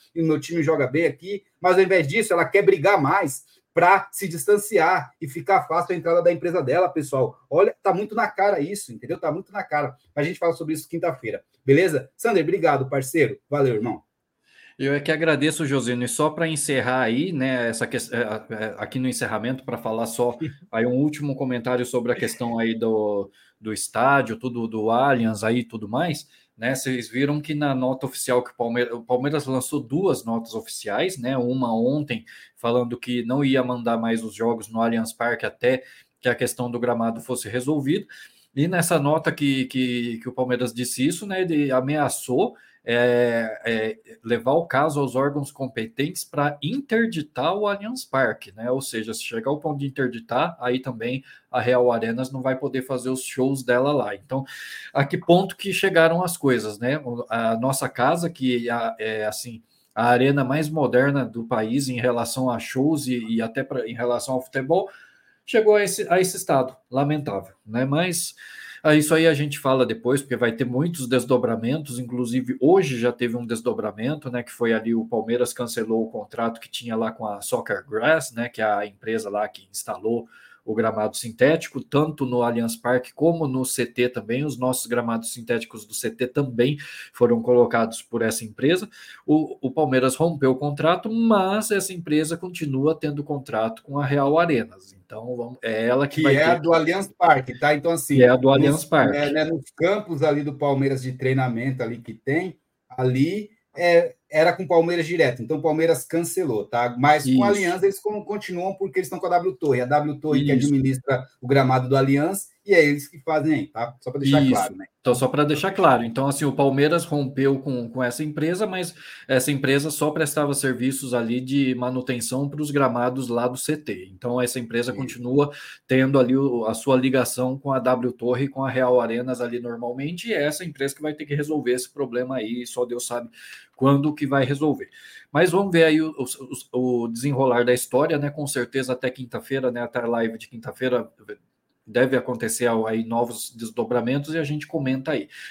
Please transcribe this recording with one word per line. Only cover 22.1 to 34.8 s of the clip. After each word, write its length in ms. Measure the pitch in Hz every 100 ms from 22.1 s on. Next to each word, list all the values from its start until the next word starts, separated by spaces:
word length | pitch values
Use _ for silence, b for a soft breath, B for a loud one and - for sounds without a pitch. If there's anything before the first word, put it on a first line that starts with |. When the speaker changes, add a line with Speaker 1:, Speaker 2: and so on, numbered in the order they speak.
Speaker 2:
a 40 | 117
questão 440 | 117 - 120 117
aí 140 | 113
do, 580 | 113 113 110 104 101 98 b b _
do 140 | 110
estádio, 640 | 104 - 110 131 139 113 113
tudo 320 | 127 117 113
do 240 | 110 110
Allianz 540 | 117 139 127 113 104 110
aí 140 | 123
e 40 |
tudo 240 | 120 110 101
mais, 400 | 123 175 135 - b b _
né? 180 | 117 135
Vocês 340 | 135 123 110
viram 320 | 127 139 147
que 140 | 147 147
na 180 | 147
nota 320 | 131 127 131 131
oficial 380 | - - 123
que 80 | 123
o 40 | -
Palme-, 360 | 117 120 120
o 100 | 117
Palmeiras 440 | 117 123 143 151 131
lançou 340 | 131 - 143
duas 460 | 120 151 190 135 113
notas 280 | 117 113
oficiais, 640 | 110 - - 104 107 185 185
né? 200 | 120 135
Uma 360 | 123 131 120
ontem 520 | 113 123 147 143 113 - B B _
falando 420 | 117 123 120 120
que 260 | 123 123
não 200 | 117 139
ia 200 | 135 131
mandar 340 | 123 123 117 113
mais 260 | 117 113
os 120 | 113 104
jogos 320 | 113 113 110
no 120 |
Allianz 320 | 113